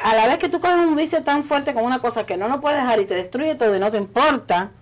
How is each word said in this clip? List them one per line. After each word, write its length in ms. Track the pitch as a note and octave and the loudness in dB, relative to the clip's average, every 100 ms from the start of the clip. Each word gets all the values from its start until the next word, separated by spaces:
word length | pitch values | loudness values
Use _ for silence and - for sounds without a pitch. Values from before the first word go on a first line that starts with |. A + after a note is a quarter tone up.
a 120 | G#3+ A3 | 0 4
la 120 | A3+ | 4
vez 100 | E4 | 2
que 100 | F4+ | -2
tú 100 | E4+ | -2
coges 180 | F4 F4 | 2 2
un 180 | E4+ D4 | 2 2
vicio 280 | D#4+ D#4+ | 0 0
tan 200 | C#4 D4 | 0 -2
fuerte 300 | D4 C#4+ C#4 A#3+ | 0 -2 0 -2
con 80 | |
una 160 | A#3 B3+ | -2 -2
cosa 260 | B3 A3+ - | -2 -4 -4
que 120 | F3+ | -4
no 100 | G#3 | -2
lo 120 | C4+ | -2
puedes 200 | D4 D4 | -2 0
dejar 180 | B3+ A3 | 0 0
y 40 | G3 | 0
te 80 | F#3 | -4
destruye 380 | F3+ B3 D#4 D4+ | -4 -4 -4 0
todo 200 | A3+ G3 | 0 2
y 40 | |
no 120 | G3+ | 0
te 60 | G#3+ | -2
importa 720 | G3 A#3+ D4+ C4 - F3 G3+ - | -2 2 2 0 0 -2 -2 -10